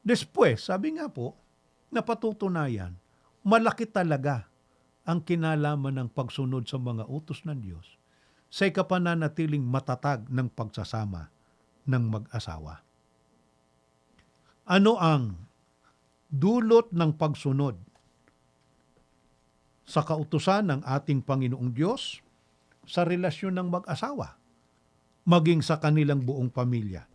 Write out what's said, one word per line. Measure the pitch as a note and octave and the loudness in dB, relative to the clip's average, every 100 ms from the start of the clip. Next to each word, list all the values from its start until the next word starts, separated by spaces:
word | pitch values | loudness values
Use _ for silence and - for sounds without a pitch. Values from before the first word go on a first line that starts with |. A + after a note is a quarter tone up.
Después, | G#3 B3 - - F#3+ A2+ | 2 0 0 4 4 4
sabi | - F#3+ D#4 D#4+ | -2 -4 -4 -6
nga | |
po, | D4+ - B2 - _ _ _ _ _ | -8 -8 -10 -10 _ _ _ _ _
napatutunayan, | A#3 A3 A3+ A3 G#3+ G3 E3+ C#3+ G#2+ F2+ F2+ _ _ _ _ | -6 -2 -2 -4 -2 -2 0 -2 -4 -6 -12 _ _ _ _
malaki | G3 A3+ A3+ - | 4 6 4 0
talaga | A3 G3 F3 C#3 C#3 B2+ - _ _ _ _ _ | -4 -2 0 0 0 -4 -8 _ _ _ _ _
ang | - E3+ | -4 -2
kinalaman | E3 E3+ D#3+ D#3 D3 D3 C3+ C3 | 0 0 2 0 0 0 -2 -4
ng | B2 - | -4 -4
pagsunod | B2 - C3 C3 | -6 -4 -2 -2
sa | A#2 C3+ | -4 -6
mga | B2 A2+ | -4 -6
utos | A2 C#3 D#3 - | -6 -10 -10 -10
ng | E3 C#3 | -8 -8
Diyos | G2+ E2 - _ _ _ _ _ _ | -10 -12 -16 _ _ _ _ _ _
sa | - | 0
ikapananatiling | G3 F#3+ F#3 F#3 F3 E3+ D3+ - D#3+ D3 | 0 0 0 0 0 0 -2 -2 -2 0
matatag | B2 C3 C3 B2+ C#3+ C3 A#2+ | 0 -2 -2 -4 -2 -4 -4
ng | B2+ B2 | -4 -2
pagsasama | - G#2+ - F#2+ A2+ G#2 F2 D#2 _ _ _ _ _ | -4 -8 -6 -6 -4 -4 -6 -12 _ _ _ _ _
ng | - C3 A2+ | -2 0 0
mag-asawa. | A2 A2 A2+ F#2+ D#2+ D2+ D#2+ _ _ _ _ _ _ _ _ _ _ _ _ _ _ _ _ _ _ | -4 -6 -8 -8 -10 -12 -16 _ _ _ _ _ _ _ _ _ _ _ _ _ _ _ _ _ _
Ano | - F#3 G3+ A3+ | 2 6 6 6
ang | E3 D3 A2+ F2 G#2+ _ _ _ _ _ _ _ | 4 4 0 -6 -14 _ _ _ _ _ _ _
dulot | _ C#3 F3+ A#3+ A3 A3+ A3+ | _ 2 4 4 6 6 6
ng | E3+ D#3+ D3+ | 2 2 2
pagsunod | D#3 C#3+ C#3+ C3+ C#3+ F#2 - _ _ _ _ _ _ _ _ _ _ _ _ _ _ _ _ _ _ _ | -2 0 -2 0 0 -4 -16 _ _ _ _ _ _ _ _ _ _ _ _ _ _ _ _ _ _ _
sa | - D#3+ | -4 -2
kautusan | D3 D#3+ D3 D3+ F#3 G3+ G3+ | 0 -4 -2 0 2 2 2
ng | C#3 C3 | -2 -2
ating | C#3 - C#3 | -4 0 -2
Panginoong | C3 C3+ B2+ B2+ B2 | 0 -2 -2 -2 -4
Diyos | A#2+ E3+ C4 - - _ _ _ _ _ _ | -2 -2 -2 -8 -12 _ _ _ _ _ _
sa | - - F3 | -6 -2 0
relasyon | F3+ F3+ - F#3+ | 0 -2 -2 -4
ng | F#3 F3+ | -2 -2
mag-asawa, | F3 - - A#3+ C#4+ F2+ - _ _ _ _ _ _ _ _ | -4 -4 -6 -6 -6 -10 -14 _ _ _ _ _ _ _ _
maging | - F3 D#3+ E3 | 4 4 6 2
sa | - D#3 | 2 0
kanilang | D3+ D3+ D3 C#3+ | 2 4 4 0
buong | B2+ C3+ B2+ | -2 -2 -4
pamilya? | B2+ B2 A#2+ G#2 F2 - | -2 -2 -2 -4 -10 -14